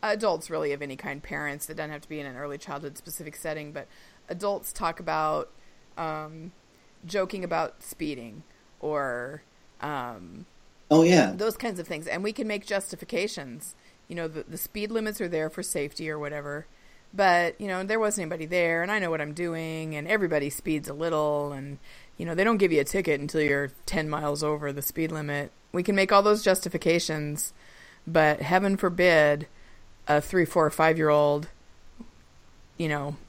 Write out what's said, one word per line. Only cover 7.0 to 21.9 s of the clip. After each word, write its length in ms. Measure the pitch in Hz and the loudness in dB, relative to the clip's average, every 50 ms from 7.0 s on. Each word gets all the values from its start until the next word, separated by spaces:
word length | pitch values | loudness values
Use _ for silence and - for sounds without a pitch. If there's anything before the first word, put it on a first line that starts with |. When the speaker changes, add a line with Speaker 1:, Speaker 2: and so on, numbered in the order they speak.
| - | -14
Speaker 1:
joking 400 | 165 190 202 190 185 - 196 180 | -4 -2 -2 -2 -2 -4 -6 -4
about 380 | 175 170 165 165 - - - | -2 0 0 -2 -2 -6 -12
speeding 600 | - - - - 165 151 143 127 117 113 104 - 156 _ - _ _ _ - _ | -16 -16 -10 -8 -6 -6 -6 -8 -12 -16 -16 -18 -20 _ -20 _ _ _ -20 _
or, 600 | - 151 151 147 139 135 120 123 120 131 143 151 - _ _ - _ - _ - | -6 -2 -2 -2 -2 -2 -2 -4 -6 -8 -10 -14 -18 _ _ -20 _ -20 _ -8
um, 640 | - 147 151 139 123 123 117 104 90 85 - - - _ _ - - - _ _ - - | -6 -4 -4 -4 -4 -6 -8 -12 -14 -16 -16 -16 -18 _ _ -20 -20 -20 _ _ 2 6
Speaker 2:
Oh, 100 | 151 160 | 8 8
yeah. 300 | 165 170 185 165 120 95 95 | 10 10 8 8 8 6 2
Speaker 1:
those 220 | 90 208 226 214 - | -2 -2 -2 -2 -2
kinds 220 | - 240 196 180 | -6 -6 -6 -6
of 80 | 165 - | -8 -8
things. 180 | 175 151 160 | -8 -8 -6
And 180 | 175 - 165 190 | -6 -4 -4 -4
we 80 | 208 | -4
can 160 | 214 - 254 214 | -4 -4 -4 -4
make 160 | 208 202 208 - | -4 -6 -4 -4
justifications. 1040 | 214 196 196 - - - - - - 170 190 208 - - 143 131 117 139 - - - _ _ - _ _ _ _ | -4 -4 -4 -6 -12 -12 -10 -6 -2 -2 -2 -2 -4 -8 -12 -12 -14 -14 -14 -16 -16 _ _ -20 _ _ _ _
You 80 | 170 | -10
know, 120 | 170 165 160 | -8 -8 -8
the, 160 | 156 160 - - | -8 -10 -10 -10
the 100 | - 170 | -10 -10
speed 340 | - - _ 214 208 208 | -10 -10 _ -6 -6 -4
limits 280 | 226 226 220 214 208 - | -4 -4 -4 -4 -4 -4
are 60 | 214 175 | -6 -2
there 200 | 175 160 156 156 | -2 -2 -2 -2
for 140 | 156 - 180 | -6 -8 -6
safety 480 | - - 175 143 143 - - 160 156 | -4 -4 -4 -4 -4 -6 -8 -8 -6
or 80 | 156 151 | -6 -6
whatever. 480 | 147 143 151 147 143 147 143 151 156 - - _ _ - - - _ _ | -6 -8 -8 -8 -8 -8 -8 -10 -10 -14 -20 _ _ -20 -20 -20 _ _
But, 480 | - 190 202 190 175 175 175 170 - - | 0 4 6 6 6 6 4 2 0 -4
you 60 | 208 202 | -6 -6
know, 160 | 185 185 190 | -4 -4 -2
there 160 | 196 220 226 | 0 0 2
wasn't 240 | 220 214 208 214 180 | 2 0 0 -2 -4
anybody 200 | 156 175 165 160 | -4 -4 -6 -6
there, 380 | 156 180 180 170 165 165 165 170 | -2 0 2 2 4 2 2 0
and 80 | 185 | 0
I 80 | 208 214 | 0 0
know 100 | 190 170 | 0 0
what 100 | 160 156 | 0 -2
I'm 140 | 147 151 151 | -2 -4 -4
doing, 640 | 160 175 175 165 160 165 160 160 160 160 160 156 | -4 -4 -4 -4 -4 -6 -6 -6 -6 -6 -6 -6
and 120 | 151 147 165 | -8 -2 0
everybody 440 | 214 214 196 170 165 151 139 143 | 0 2 2 2 2 0 0 0
speeds 360 | - - - 196 160 151 156 156 | -4 -6 -4 -2 -2 -2 -2 -6
a 60 | 147 | -8
little, 580 | 147 160 170 165 156 151 151 147 147 147 147 143 | -4 -2 -2 0 2 2 2 2 0 -2 -4 -6
and, 260 | 135 139 143 143 135 - - | -8 -10 -10 -12 -14 -14 -18